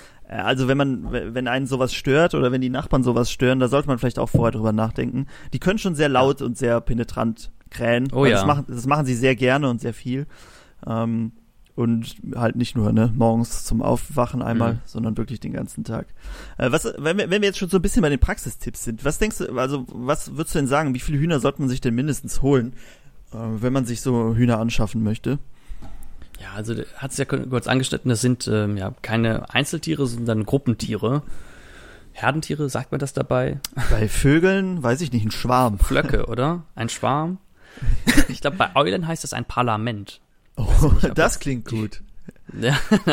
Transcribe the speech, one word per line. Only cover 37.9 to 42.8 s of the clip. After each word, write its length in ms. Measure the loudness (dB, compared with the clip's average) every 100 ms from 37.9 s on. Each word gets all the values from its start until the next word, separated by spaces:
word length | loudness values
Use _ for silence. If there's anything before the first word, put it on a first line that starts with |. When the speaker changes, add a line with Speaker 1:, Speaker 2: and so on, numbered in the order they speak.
| 2 4 6 6
Speaker 2:
Ich 120 | 4
glaub, 160 | -2 0
bei 160 | 0
Eulen 320 | 2 2 0 -2
heißt 180 | -6
es 80 | -6
ein 120 | -8
Parlament. 760 | -6 -2 0 0 -2 -6 -10 -18 _ _ _ -4
Speaker 1:
Oh, 100 | 4
Speaker 2:
Weiß 160 | 6
nicht, 100 | 8
ob 80 | 8
Speaker 1:
das 120 | 6
Speaker 2:
das 260 | 4 2 0
Speaker 1:
klingt 300 | -4 -6 -4
Speaker 2:
die 60 | -4
Speaker 1:
gut. 260 | -6 -8 -14 -14 -16
Speaker 2:
<laughs> 320 | -18 -16 -2
Ja, 160 | 0 2